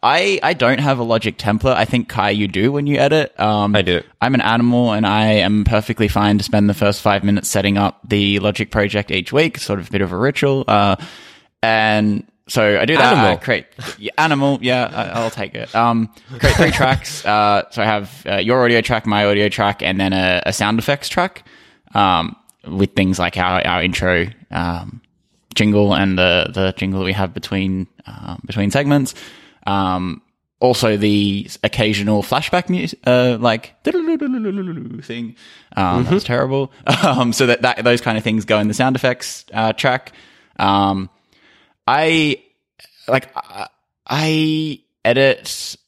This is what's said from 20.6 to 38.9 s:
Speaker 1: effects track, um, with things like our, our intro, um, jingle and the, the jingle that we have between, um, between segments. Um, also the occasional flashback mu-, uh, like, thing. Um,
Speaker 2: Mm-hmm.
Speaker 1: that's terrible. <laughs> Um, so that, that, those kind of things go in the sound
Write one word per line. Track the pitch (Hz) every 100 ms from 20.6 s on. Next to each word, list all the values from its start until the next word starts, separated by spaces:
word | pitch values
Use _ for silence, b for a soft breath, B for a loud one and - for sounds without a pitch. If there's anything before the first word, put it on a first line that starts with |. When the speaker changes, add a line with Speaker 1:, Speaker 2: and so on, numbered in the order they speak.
| 104 113
Speaker 1:
effects | - 143 -
track, | - 185 - _ b b b b
um, | - 98 87 82 - _ _ -
with | 95 98 -
things | 95 92
like | 87 92
our, | 90 90 -
our | 90
intro, | 87 87 92 90 92 - -
um, | 85 87 87 98 - _ _ _ _ _ -
jingle | 107 104 101
and | 90 98 92
the, | 90 87 82
the | 92 95 95
jingle | 95 95
that | 95
we |
have | 98 92
between, | 98 - 98 95 92 92 _ -
um, | - - - -
between | 107 101
segments. | 139 143 147 131 - B B B B -
Um, | 98 95 92 90 80 _ _ _ _
also | 127 123 113 104
the | 104 104 101 98 - -
occasional | 107 - 107 101 - 104
flashback | - 131 151 180 180
mu-, | 180 175 - -
uh, | 123 123 117
like, | 120 113 - _
thing. | - 349 320 330 285 254 220 196 185 156 120 117 - 117 117 113 B B B -
Um, | 92 87
Speaker 2:
Mm-hmm. | 127
Speaker 1:
that's | 190
terrible. | - 123 135 135 135 B -
<laughs> | 160
Um, | 185 127 120
so | 113 127
that, | 120
that, | 123 123
those | 113 120
kind | - 110
of |
things | 113 110 104
go | 107
in | 104
the |
sound | 107 131